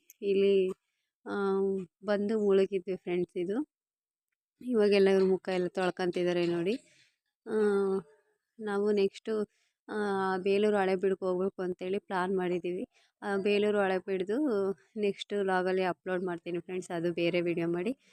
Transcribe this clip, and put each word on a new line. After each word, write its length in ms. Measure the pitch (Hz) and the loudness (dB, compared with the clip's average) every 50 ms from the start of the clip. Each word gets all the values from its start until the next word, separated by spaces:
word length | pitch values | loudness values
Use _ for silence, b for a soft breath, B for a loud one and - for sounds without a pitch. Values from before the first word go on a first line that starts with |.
| - - _ _ | -4 -10 _ _
ಇಲ್ಲಿ, 340 | 214 202 196 196 196 202 196 190 185 185 190 - _ _ _ _ _ _ _ _ - | -2 0 2 2 4 4 4 2 2 0 -2 -8 _ _ _ _ _ _ _ _ -12
ಆ, 80 | 214 202 202 196 196 190 196 196 196 196 196 180 - _ _ 190 | -8 -4 -2 0 0 0 0 0 0 -2 -4 -6 -10 _ _ -4
ಬಂದು 340 | 208 208 202 202 208 226 220 | -2 -2 0 0 0 0 0
ಮುಳುಗಿದ್ವಿ 560 | 208 202 196 190 196 190 202 185 - 196 185 | 2 4 4 4 4 2 0 -4 -4 -6 -8
ಫ್ರೆಂಡ್ಸ್. 420 | - _ 180 175 180 175 - - | -8 _ -4 -2 -2 -2 -4 -4
ಇದು 200 | 185 175 185 208 262 311 - _ _ _ _ _ _ _ _ _ _ _ _ _ _ _ _ _ - | -6 -4 -4 -4 -4 -4 -6 _ _ _ _ _ _ _ _ _ _ _ _ _ _ _ _ _ -14
ಇವಾಗೆಲ್ಲ 480 | 247 247 247 220 208 208 202 202 196 190 | -6 -2 2 4 4 6 6 6 6 6
ಇವ್ರ 140 | 196 190 190 | 6 6 4
ಮುಖ 260 | 190 190 175 - 190 | 4 2 0 -2 -2
ಎಲ್ಲ 180 | 185 180 180 | -2 -2 -2
ತೊಳ್ಕೊಂತಿದ್ದಾರೆ 800 | 175 - 190 185 180 - - 185 175 170 180 175 175 175 175 175 | -2 -2 -2 -2 -2 -2 -2 -4 -4 -2 -2 -2 0 0 0 0
ನೋಡಿ. 280 | 170 175 170 170 190 240 - b b b b b b b b _ _ _ _ _ | 0 0 -2 -2 -2 -4 -4 b b b b b b b b _ _ _ _ _
ಆ, 80 | 220 220 220 208 208 202 196 196 196 190 196 - b b b b b b b _ _ _ - | -4 -2 0 2 2 2 2 0 0 -2 -2 -4 b b b b b b b _ _ _ -12
ನಾವು 320 | 220 208 202 202 202 214 | -8 -6 -4 -2 0 0
ನೆಕ್ಸ್ಟು, 420 | 208 202 196 196 - - - 220 220 214 208 - _ _ _ _ _ _ _ | 2 2 2 0 -2 -6 -8 -6 -4 -4 -4 -6 _ _ _ _ _ _ _
ಆ, 80 | - 202 214 208 202 196 190 190 190 190 | 0 0 0 2 0 0 0 0 0 0
ಬೇಲೂರು 400 | 185 180 202 196 202 214 214 208 | 0 2 2 4 4 4 4 4
ಹಳೆಬೀಡಿಗೆ 480 | 202 190 185 190 180 190 190 190 - 190 | 4 4 2 2 2 2 0 0 0 0
ಹೋಗ್ಬೇಕು 360 | 185 180 180 190 196 - - | -2 0 0 -2 -2 -4 -4
ಅಂತೇಳಿ 380 | 185 180 185 - 185 185 190 202 | -4 -6 -6 -6 -6 -4 -4 -6
ಪ್ಲ್ಯಾನ್ 380 | - - 202 180 180 185 196 | -4 -4 -2 -2 0 0 0
ಮಾಡಿದ್ದೀವಿ. 460 | 185 180 175 180 175 175 180 180 190 247 b b b b b b _ | -2 0 -2 -2 -2 -4 -6 -6 -8 -8 b b b b b b _
ಆ, 160 | - 208 196 | -6 -4 -4
ಬೇಲೂರು 400 | 196 190 208 208 202 208 208 208 | -2 0 0 2 2 2 2 2
ಹಳೆಬೀಡ್ದು 580 | 208 196 185 190 185 - 196 190 185 180 196 214 277 302 277 214 196 196 190 196 b b b b | 2 2 2 0 -2 -2 -4 -4 -4 -2 -2 -2 -2 0 0 0 0 0 -2 -4 b b b b
ನೆಕ್ಸ್ಟ್ 360 | 220 208 202 196 - - - 202 | -4 -4 -4 -4 -6 -8 -6 -4
ವ್ಲಾಗಲ್ಲಿ 500 | 202 196 190 185 185 180 185 185 190 185 | -2 -2 0 0 0 0 0 0 0 0
ಅಪ್ಲೋಡ್ 400 | 180 170 - - 185 185 180 190 | -2 -4 -4 -6 -4 -4 -4 -4
ಮಾಡ್ತೀನಿ 360 | 180 175 170 - 175 175 170 | -4 -6 -8 -8 -8 -8 -8
ಫ್ರೆಂಡ್ಸ್, 320 | - - 185 185 170 - | -6 -8 -8 -8 -8 -6
ಅದು 220 | 180 170 165 175 170 | -6 -4 -2 -2 -2
ಬೇರೆ 280 | 175 170 170 175 175 | 0 0 0 0 0
ವಿಡಿಯೋ 260 | 170 175 165 170 170 | 0 0 -2 -2 -2
ಮಾಡಿ. 240 | 170 170 175 180 165 - b b b | -2 -2 -2 -2 -4 -6 b b b